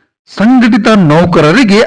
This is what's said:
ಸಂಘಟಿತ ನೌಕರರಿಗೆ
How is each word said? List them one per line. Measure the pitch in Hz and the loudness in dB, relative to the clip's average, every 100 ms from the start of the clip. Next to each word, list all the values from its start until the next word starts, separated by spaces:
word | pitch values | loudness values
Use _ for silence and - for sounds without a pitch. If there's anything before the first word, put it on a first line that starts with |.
| _ _ _ | _ _ _
ಸಂಘಟಿತ | - 214 254 233 214 226 214 | -4 0 2 0 -2 0 0
ನೌಕರರಿಗೆ | 160 156 175 175 151 208 214 202 | 0 0 0 0 0 0 0 0